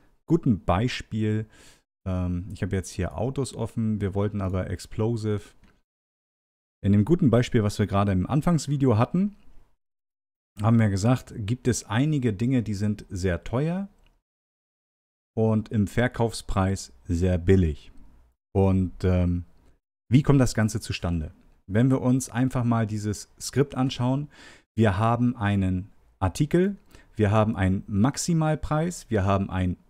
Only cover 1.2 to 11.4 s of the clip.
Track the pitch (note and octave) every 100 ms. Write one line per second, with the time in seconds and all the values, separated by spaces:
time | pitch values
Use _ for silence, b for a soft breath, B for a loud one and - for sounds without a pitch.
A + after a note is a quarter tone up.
1.2 | G#2+ G#2+ G#2+ b b b _ _ G2 F2+
2.2 | F2+ F2 G2+ F2+ G2 F#2+ - - F2 -
3.2 | A#2+ C3+ B2 - A2+ - A2 G#2 G2+ G2+
4.2 | G#2 G#2 F#2 F#2 F#2 - - - A2 A#2
5.2 | G#2+ G#2 - _ - _ _ _ _ _
6.2 | _ _ _ _ _ _ G2+ G#2 G2+ F3
7.2 | C3 A#2 B2 A#2 G#2 - G2+ G2 G2+ F#2
8.2 | - C#3+ F3 D#3+ - C#3+ C3+ G#2+ B2+ F3
9.2 | G3+ - - - - _ _ _ _ _
10.2 | _ _ _ - G#2 A#2 G#2+ G2 A2+ B2+
11.2 | - -